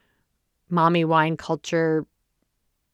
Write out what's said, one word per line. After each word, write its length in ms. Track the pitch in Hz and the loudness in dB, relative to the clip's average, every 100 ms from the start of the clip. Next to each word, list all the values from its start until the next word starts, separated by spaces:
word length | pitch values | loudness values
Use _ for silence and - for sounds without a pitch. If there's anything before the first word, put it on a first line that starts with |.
| _ _ _ _ _ _ _ | _ _ _ _ _ _ _
mommy 340 | 175 165 170 | 0 2 2
wine 320 | 160 160 156 160 | 2 2 0 -2
culture, 720 | - 160 - 170 160 160 147 _ _ _ _ _ _ _ _ | -6 -8 -4 -2 0 -2 -4 _ _ _ _ _ _ _ _